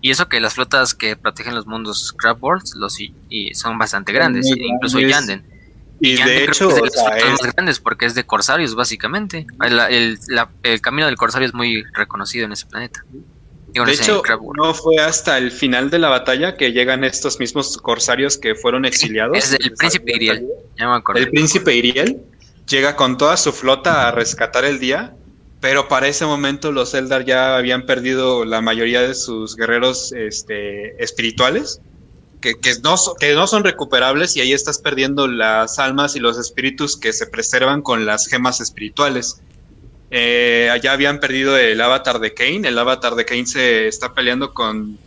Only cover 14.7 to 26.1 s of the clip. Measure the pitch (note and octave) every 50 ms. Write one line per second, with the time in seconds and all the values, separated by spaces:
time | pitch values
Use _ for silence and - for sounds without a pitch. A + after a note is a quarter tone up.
14.7 | D#3+ - - D#3+ D#3+ D#3 D3+ D#3+ D#3 C#3 - - C#3+ C3 B2+ B2+ A#2+ - - C3+
15.7 | B2+ B2 C3 C#3+ D3+ E3+ E3 D3+ C3 B2 - - C3 C3 D#3+ F#3 F3+ - D3 B2
16.7 | A#2 B2 B2 B2+ C3 C3 C#3 C3 - - - C#3+ - - C3 A2+ - D3 C3+ -
17.7 | - - - - A#2 A2+ - - A#2+ B2 C3+ C#3 C3 - - A2+ A2 - - B2
18.7 | B2 C3 C3+ C3 B2+ - - A2 G#2+ A2 A2 A#2+ D#3 - C3+ C3+ C#3 C3+ C3+ B2+
19.7 | A2+ - D#3+ E3 - F#3 A#2 A#2 A#2 A2+ A2+ A2 G#2+ A2 A#2+ B2+ - - - -
20.7 | - - A2+ A#2+ B2 A#2+ - - G2 - B2+ B2+ D3+ D3+ D#3 D3+ - F#3 F#3 E3
21.7 | B2+ A#2+ A#2 B2 A#2+ C3 D#3 A3+ C4+ - - - - _ - - - - - -
22.7 | C3+ C3+ C3+ C#3+ C#3+ C#3 C#3 B2+ B2+ B2+ C#3+ D3+ E3+ F3+ - D3+ C3 - - B2+
23.7 | C3+ C3+ - F3 E3 D3 B2+ A#2+ A2+ A#2 A#2 A2 - - A#2 A2+ - B2 B2+ C#3+
24.7 | C#3+ C3 C3 B2+ C3+ E3 A3+ B3 - - - - - - - - - - - C3+
25.7 | C3+ C#3+ C3+ - C#3 C3 C3 C#3